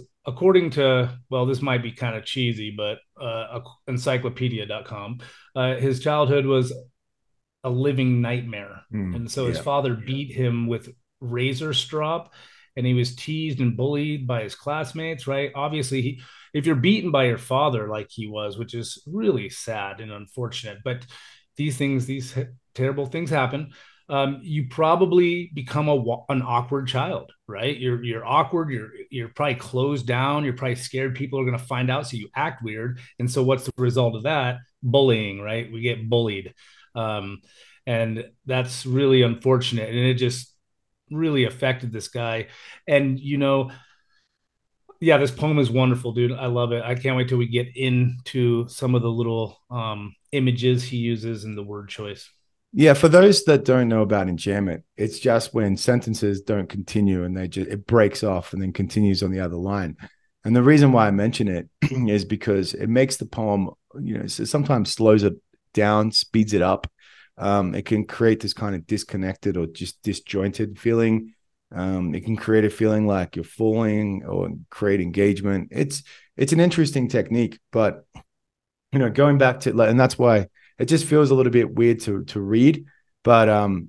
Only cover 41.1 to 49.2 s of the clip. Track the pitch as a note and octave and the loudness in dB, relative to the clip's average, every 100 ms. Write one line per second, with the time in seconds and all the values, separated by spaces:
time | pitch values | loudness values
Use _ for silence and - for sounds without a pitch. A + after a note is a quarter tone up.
41.1 | D3+ D#3+ C#3+ A#2 - C3+ B2+ B2 A2 - | -4 0 2 0 0 -2 -2 -6 -8 -10
42.1 | A#2+ A#2 A2+ G#2+ - - - - C#3+ C#3 | -8 -6 -6 -8 -16 -20 -14 2 2 2
43.1 | C3 C#3 C#3+ C#3 C3+ B2+ - _ _ _ | -2 -4 0 2 2 -2 -8 _ _ _
44.1 | _ _ _ _ _ _ _ _ - D#3+ | _ _ _ _ _ _ _ _ -2 4
45.1 | D3+ C#3 B2 D3+ D3+ B2+ B2 B2+ B2 B2 | 6 4 0 0 2 2 2 2 2 -2
46.1 | A#2 A#2+ C3 B2+ A#2+ A#2+ A#2 A2+ B2 C3+ | -2 -2 -2 -4 -2 -2 -2 -4 -4 -2
47.1 | B2+ B2 B2 A#2 A#2+ B2 C3 C3 B2 B2 | -2 0 0 0 -2 -4 -4 0 2 0
48.1 | B2 - C3 A#2+ A#2 A#2+ - C3 B2 A#2 | -2 -8 0 2 2 -2 -4 0 0 0
49.1 | A#2 | -2